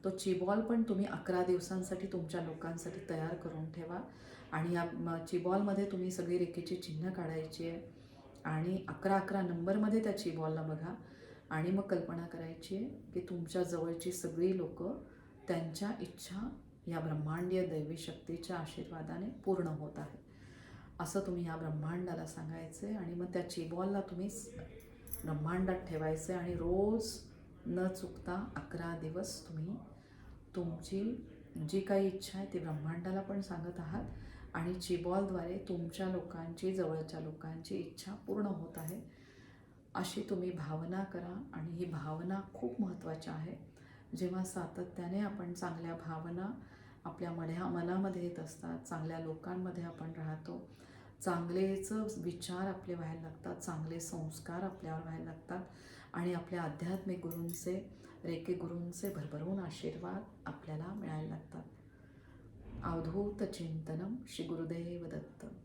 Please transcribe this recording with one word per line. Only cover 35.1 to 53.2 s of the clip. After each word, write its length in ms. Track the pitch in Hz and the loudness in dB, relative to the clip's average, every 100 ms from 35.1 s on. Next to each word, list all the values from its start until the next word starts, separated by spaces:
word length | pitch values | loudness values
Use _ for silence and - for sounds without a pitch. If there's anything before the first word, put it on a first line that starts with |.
| 190 196 180 170 196 | 4 4 2 0 -2
तुमच्या 520 | - 175 165 - 190 | 0 0 0 0 2
लोकांची, 640 | 185 - 165 165 170 185 | 2 0 -6 -6 0 2
जवळच्या 460 | 190 165 160 156 160 | 4 4 2 0 -4
लोकांची 560 | 156 156 160 165 165 190 | -4 -4 -6 -6 -2 -2
इच्छा 380 | - - - | -2 -6 -8
पूर्ण 320 | 202 - 208 202 | -8 -2 2 2
होत 320 | 170 170 - | 0 -4 -2
आहे, 240 | 156 202 - - - - - - - - - - | -2 -2 -6 -16 -20 -20 -18 -20 -20 -20 -6 -2
अशी 260 | 185 - - | 0 0 0
तुम्ही 220 | 185 180 | 2 2
भावना 520 | 165 147 156 165 185 | 0 -2 -2 0 0
करा. 400 | 196 175 175 190 277 | 0 -2 -4 -6 -6
आणि 180 | 170 160 | -6 -4
ही 140 | 170 175 | -2 0
भावना 560 | 151 151 160 175 190 196 | 0 -2 -2 0 0 -2
खूप 280 | - 240 - | -2 -2 2
महत्त्वाची 480 | 190 175 165 160 - | 0 0 -4 -4 -4
आहे. 260 | 156 160 - - - - - - 170 | -4 -4 -6 -10 -16 -18 -18 -8 0
जेव्हा 260 | 180 185 | 2 2
सातत्याने 760 | 185 185 165 - 175 - 175 190 | 0 -2 -4 -4 -6 -4 -2 0
आपण 340 | 208 196 175 | 0 0 -4
चांगल्या 420 | 175 175 165 165 165 | -2 -2 -2 -4 -4
भावना 560 | 160 160 170 175 196 254 - - - - | -4 -4 -2 -2 -2 -4 -10 -16 -18 -10
आपल्या 280 | 170 - 170 | -8 -2 -2
मध्या-, 380 | 165 160 165 180 | 0 0 0 2
मनामध्ये 540 | 175 170 190 196 180 | 2 4 4 4 2
येत 160 | 175 175 | -2 -2
असतात, 400 | 160 - 165 165 | -6 -6 -6 -6
चांगल्या 400 | - 165 156 165 | -4 -2 0 -2
लोकांमध्ये 640 | 160 160 175 185 180 175 | -2 -4 -2 -2 0 -2
आपण 280 | 165 165 160 160 | -4 -4 -6 -2
राहतो, 520 | 156 160 - 175 - - - - - - | -2 -2 -4 -8 -8 -16 -16 -16 -18 -4
चांगलेच 720 | - 170 170 180 190 196 - 214 214 - | 2 2 2 4 4 4 2 0 0 0
विचार 500 | 165 170 - 180 196 | -2 -2 -2 0 0
आपले 260 | 185 - | 0 -2
व्हायला 280 | 175 160 160 | -2 -2 -4